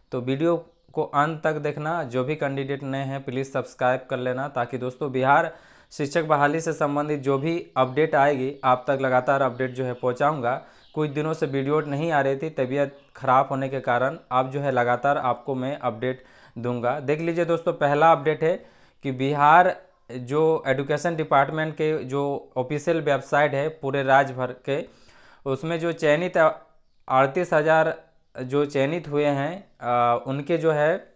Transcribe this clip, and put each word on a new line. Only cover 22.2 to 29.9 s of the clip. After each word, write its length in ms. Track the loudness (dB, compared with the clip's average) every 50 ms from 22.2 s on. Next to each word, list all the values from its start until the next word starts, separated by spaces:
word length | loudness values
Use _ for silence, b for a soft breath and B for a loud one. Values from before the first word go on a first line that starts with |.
| -2 -2 -4 -6 -8 -6 _
ऑफिशियल 440 | -4 -4 -2 -4 -4 0 0 0 0
वेबसाइट 540 | 2 0 0 0 0 0 2 2 2 2 2
है 140 | -2 -2 -4
पूरे 340 | -6 -6 -6 -4 -2 0 2
राज्य 320 | 4 4 4 4 2 -2
भर 120 | -6 -6
के, 380 | -6 -6 -10 _ -4 -4 -4 -4 b b b b b b b b b b b b
उसमें 340 | -4 -4 -4 -2 -4 -4 -2
जो 120 | -2 -4 -2
चयनित 440 | 0 2 2 4 4 2 0 4 6 6 6 4 0 -10 _ _ _ _ _ _ _ _ 2
अड़तीस 440 | 4 4 4 4 2 -2 -2 2 2
हज़ार 500 | 2 4 4 4 4 4 2 -2 -6 -12 _ _ _ _ _ _ -12 -8
जो 220 | -2 0 0 0
चयनित 440 | 0 0 0 0 0 0 -4 -6 -2
हुए 180 | 0 2 2
हैं, 420 | 2 2 0 -2 -4 -6 -8 -14 _ _ _ -4
आ, 320 | 0